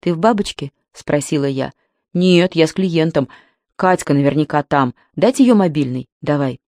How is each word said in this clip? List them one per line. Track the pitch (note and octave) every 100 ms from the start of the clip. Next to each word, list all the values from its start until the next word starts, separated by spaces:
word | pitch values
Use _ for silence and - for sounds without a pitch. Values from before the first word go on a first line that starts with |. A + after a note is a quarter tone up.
«Ты | -
в | E3
«Бабочке»?» | G#3 A3+ G3 - C#3 _ _
спросила | - - D3 C#3+ D#3 C#3
я. | C3+ C3 _ _ _ _
«Нет, | F3 F#3 F3 F3+
я | E3 D#3
с |
клиентом. | - F#3+ E3 D#3+ D#3+ C3 - _ _ _ _
Катька | F#3 F3+ -
наверняка | C#3+ C#3 C#3 D3+ D3+
там. | C#3+ D3 C3 - _ -
Дать | G3 C4
ее | B3+
мобильный? | A3+ F#3 D3+ C3+ B2+ C3 _
Давай». | - D3 C#3 B2+ _